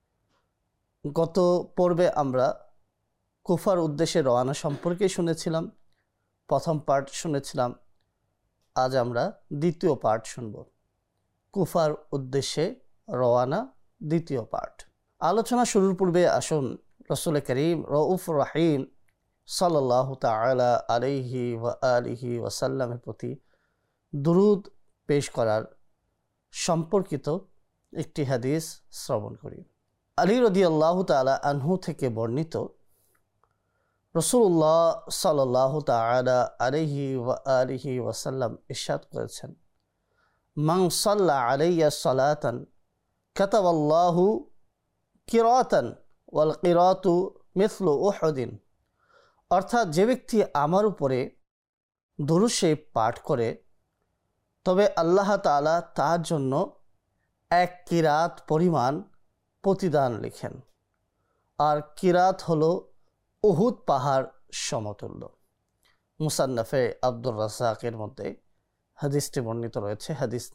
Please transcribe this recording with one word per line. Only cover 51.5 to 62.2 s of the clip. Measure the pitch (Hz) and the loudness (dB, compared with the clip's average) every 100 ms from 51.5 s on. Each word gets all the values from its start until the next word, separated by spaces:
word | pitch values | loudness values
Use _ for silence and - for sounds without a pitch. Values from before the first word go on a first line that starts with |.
| _ _ _ _ _ _ - | _ _ _ _ _ _ -8
দুরূদ | 143 165 226 | 0 2 2
শরীফ | - 165 151 - | 2 0 0 -2
পাঠ | 117 110 120 | 0 0 -2
করে, | - 127 113 - _ _ _ _ _ _ _ _ _ _ | -4 -2 -2 -6 _ _ _ _ _ _ _ _ _ _
তবে | - 185 202 - | 0 4 2 2
আল্লাহ | 165 185 202 202 | 2 2 2 0
তাআলা | 175 143 151 170 | 2 2 2 0
তার | 170 - 143 175 | -2 -2 0 0
জন্য | 156 160 135 139 202 - _ _ _ _ _ _ _ | -2 -4 -2 -2 -4 -8 _ _ _ _ _ _ _
এক | 175 175 - - | 0 0 -4 -2
কিরাত | 170 156 151 170 170 - | 2 2 2 0 -4 -2
পরিমাণ | 156 180 151 123 160 214 _ _ _ _ _ | 0 2 2 0 -2 -10 _ _ _ _ _
প্রতিদান | 196 190 185 147 131 107 | -2 0 2 2 0 -2
লিখেন। | 117 - - - _ _ _ _ _ _ _ _ _ - | -8 -10 -14 -14 _ _ _ _ _ _ _ _ _ -2
আর | 151 151 - - | 0 0 -4 -2
কিরাত | 185 175 | 2 4